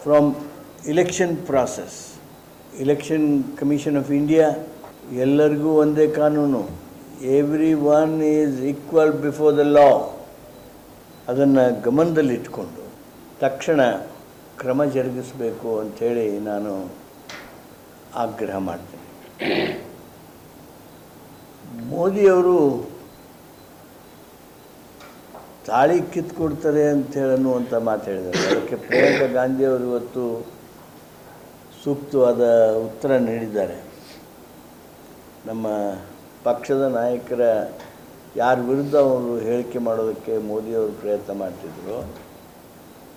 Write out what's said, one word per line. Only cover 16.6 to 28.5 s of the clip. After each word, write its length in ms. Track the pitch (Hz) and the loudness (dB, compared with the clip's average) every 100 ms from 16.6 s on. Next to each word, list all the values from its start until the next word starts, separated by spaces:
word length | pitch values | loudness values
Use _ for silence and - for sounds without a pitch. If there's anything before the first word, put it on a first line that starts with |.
| 107 95 90 - - - - - - - - - - - - | -6 -8 -10 -16 -20 -20 -18 -18 -18 -20 -20 -20 -20 -20 -12
ಆಗ್ರಹ 420 | 120 113 107 101 98 | -8 -6 -6 -6 -6
ಮಾಡ್ತೇನೆ. 1300 | 92 85 90 - - - - - - - - - - - - - - - - - - - - - - - - - - - - 120 | -6 -8 -14 -20 -20 -20 -20 -8 -4 -2 -4 -8 -14 -20 -20 -20 -20 -20 -20 -20 -20 -20 -20 -20 -20 -20 -20 -20 -20 -20 -18 -14
ಮೋದಿಯವರು 1040 | 120 160 180 196 196 180 180 175 143 120 - - - - - - - - - - - - - - - - - - - - - - - - - - - - - | -8 -2 -2 4 6 6 4 4 4 0 -8 -16 -20 -20 -20 -20 -20 -20 -20 -20 -20 -20 -20 -20 -20 -20 -20 -20 -20 -20 -20 -20 -20 -20 -20 -20 -20 -18 -2
ತಾಳಿ 360 | 123 147 175 | 2 4 4
ಕಿತ್ಕೊಡ್ತಾರೆ 840 | - 175 160 - 160 143 156 147 147 | 0 -6 -6 -4 -4 -2 0 4 4
ಅಂಥೇಳಿ 440 | 143 131 139 135 | 2 0 -2 0
ಅನ್ನುವಂಥ 420 | 131 131 123 120 | 2 2 0 0
ಮಾತು 300 | 117 113 107 | -2 0 -2
ಹೇಳಿದ್ದಾರೆ. 340 | 104 95 90 90 | -4 -6 -4 -4
ಅದಕ್ಕೆ 380 | - | 0